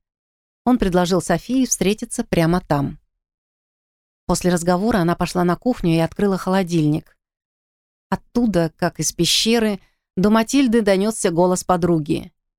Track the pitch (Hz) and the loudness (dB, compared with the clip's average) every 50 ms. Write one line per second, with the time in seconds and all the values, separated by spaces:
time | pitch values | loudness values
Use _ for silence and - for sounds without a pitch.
0 | _ _ _ _ _ _ _ _ _ _ _ _ - 240 254 233 226 190 170 180 | _ _ _ _ _ _ _ _ _ _ _ _ -2 0 0 0 2 2 2 2
1 | 180 165 190 170 - - 180 165 - - 247 269 254 233 - - 185 185 214 - | 2 2 0 0 0 0 -2 -2 -2 -2 -2 0 0 0 0 0 0 0 -2 -4
2 | - - - - 233 - - 170 165 160 175 185 - - 160 143 139 143 156 - | -6 -10 -6 -8 -6 -2 0 2 2 2 2 0 0 -2 -2 -2 -2 -4 -8 -12
3 | _ _ _ _ _ _ _ _ _ _ _ _ _ _ _ _ _ _ _ _ | _ _ _ _ _ _ _ _ _ _ _ _ _ _ _ _ _ _ _ _
4 | _ _ _ _ _ - 180 - - 180 175 175 170 175 180 175 202 226 240 202 | _ _ _ _ _ -4 -2 -2 0 0 -2 0 0 0 0 0 0 0 0 0
5 | 165 170 175 - 180 170 - 180 175 175 175 - - 247 247 - - 170 165 165 | 0 0 0 -2 -4 -4 -2 -2 0 0 -2 -2 -2 -4 -4 -2 0 0 0 0
6 | 165 160 - - 208 202 190 175 - 185 185 196 196 170 175 165 151 147 151 156 | 0 -2 -2 -2 -2 -2 -2 -2 -2 -2 -2 -2 0 0 0 0 0 0 0 -2
7 | - _ _ _ _ _ _ _ _ _ _ _ _ _ _ _ _ _ _ _ | -6 _ _ _ _ _ _ _ _ _ _ _ _ _ _ _ _ _ _ _
8 | _ - - - _ _ - 240 240 226 185 175 165 156 - - - 170 - - | _ -8 -8 -8 _ _ -4 -2 0 0 0 0 -2 -2 -4 -4 -6 -4 -4 -4
9 | 156 - - - 170 156 - - - 220 233 233 226 214 202 180 _ _ _ _ | -6 -4 -4 -2 -2 0 0 0 0 2 2 2 0 0 -2 -4 _ _ _ _
10 | _ _ - - 180 214 220 226 226 - - 277 285 240 214 233 214 202 196 185 | _ _ -4 0 2 2 4 2 2 2 2 2 2 4 2 2 4 2 2 2
11 | 196 220 220 - - 196 170 160 180 180 185 180 - - 185 180 165 175 175 160 | 2 -2 -2 -2 -2 0 2 2 2 2 2 0 0 -2 0 0 2 0 0 0
12 | 147 156 160 - - - _ _ _ _ _ | 0 -2 -4 -4 -6 -10 _ _ _ _ _